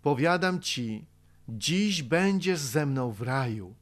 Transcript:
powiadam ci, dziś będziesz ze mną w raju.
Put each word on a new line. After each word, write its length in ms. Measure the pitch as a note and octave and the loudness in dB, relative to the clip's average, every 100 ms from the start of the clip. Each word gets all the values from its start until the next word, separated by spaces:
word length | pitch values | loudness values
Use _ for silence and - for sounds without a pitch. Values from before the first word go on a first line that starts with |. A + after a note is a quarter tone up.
powiadam 580 | D3 C3 D#3+ F3+ F#3 F3+ | 2 2 2 4 2 0
ci, 460 | - - A#2 A2 - _ - - - | -4 -4 -4 -6 -12 _ -20 -20 -12
dziś 540 | A2+ C#3 F3 G#3 F3+ | -6 0 2 2 0
będziesz 560 | B2+ E3 G3 G3 F#3 F3+ | 0 2 4 2 0 -2
ze 260 | C#3 C#3 D3 | 0 0 0
mną 260 | C3+ B2 | 0 -2
w 100 | G2+ | -4
raju. 540 | A#2+ C3+ B2+ A2 F#2 A2 | -2 0 0 -4 -8 -18